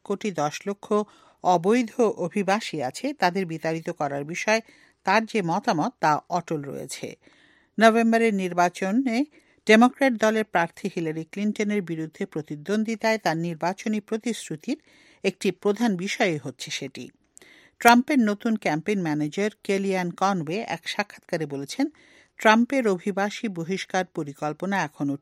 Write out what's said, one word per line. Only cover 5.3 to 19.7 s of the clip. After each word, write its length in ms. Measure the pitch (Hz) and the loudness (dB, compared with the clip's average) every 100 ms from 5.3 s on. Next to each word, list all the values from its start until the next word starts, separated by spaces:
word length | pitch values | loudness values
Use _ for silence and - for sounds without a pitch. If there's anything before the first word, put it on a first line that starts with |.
| 226 | -2
মতামত, 520 | 170 180 247 165 175 - | 0 -2 0 0 -2 0
তা 220 | 160 147 - | 0 0 0
অটল 320 | 175 - 156 | -6 -4 -8
রয়েছে। 540 | 143 139 135 - - - _ _ _ _ _ - | -8 -10 -10 -12 -12 -14 _ _ _ _ _ 4
নভেম্বরের 540 | 226 220 226 226 226 | 6 6 4 4 4
নির্বাচনে 920 | 196 180 175 175 - 190 226 269 226 294 _ _ _ - | 2 -2 2 2 2 -2 0 0 0 -2 _ _ _ 6
ডেমোক্র্যাট 460 | 220 247 - 269 | 8 8 6 0
দলের 320 | 220 220 220 214 | 2 2 2 0
প্রার্থী 440 | 180 170 - 196 180 | 0 0 -4 -6 -4
হিলারি 280 | 160 156 | -4 -4
ক্লিনটনের 580 | 160 196 208 202 208 208 | -8 -4 -4 -2 -2 -2
বিরুদ্ধে 440 | 170 160 160 - 196 | -2 -6 -6 -8 -8
প্রতিদ্বন্দ্বিতায় 920 | 160 - 151 147 208 214 220 226 220 | -6 -8 -10 -4 -2 -2 -2 0 0
তার 200 | 180 160 | 0 -2
নির্বাচনী 600 | 170 160 170 196 220 214 | -4 -4 -4 -4 -4 -4
প্রতিশ্রুতির 800 | - 220 233 214 - 156 - 311 _ _ _ _ | -4 -6 -4 -6 -8 -10 -8 -8 _ _ _ _
একটি 280 | 196 - 196 | -6 -2 -4
প্রধান 440 | - 202 202 233 180 | -2 -2 0 0 0
বিষয় 420 | 196 - 208 151 | -4 -2 0 -2
হচ্ছে 340 | 143 - - | -6 -14 -12
সেটি। 380 | - 135 - 127 _ _ - - - _ - | -10 -10 -14 -16 _ _ -20 -20 -20 _ 2
ট্রাম্পের 400 | 233 240 262 294 | 6 6 6 2
নতুন 360 | 214 208 233 220 | 2 0 -2 -2
ক্যাম্পেইন 460 | 185 151 165 208 | -2 -2 -2 -2
ম্যানেজার 480 | 165 151 151 165 208 - | 0 -2 -4 -2 -4 -4
কেলিয়ান 480 | - | -4